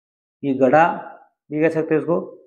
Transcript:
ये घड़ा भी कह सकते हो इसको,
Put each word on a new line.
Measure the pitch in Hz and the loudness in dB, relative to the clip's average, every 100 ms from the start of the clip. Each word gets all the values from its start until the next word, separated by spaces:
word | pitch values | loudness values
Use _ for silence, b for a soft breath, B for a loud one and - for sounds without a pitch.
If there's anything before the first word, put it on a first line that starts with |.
| _ _ _ _ | _ _ _ _
ये | 139 131 | -4 0
घड़ा | 131 151 175 - - - _ _ - | 4 4 4 0 -10 -20 _ _ -10
भी | 147 | -2
कह | 160 | -2
सकते | 160 156 | 0 0
हो | 156 | 0
इसको, | 151 175 190 - | 0 -4 -6 -16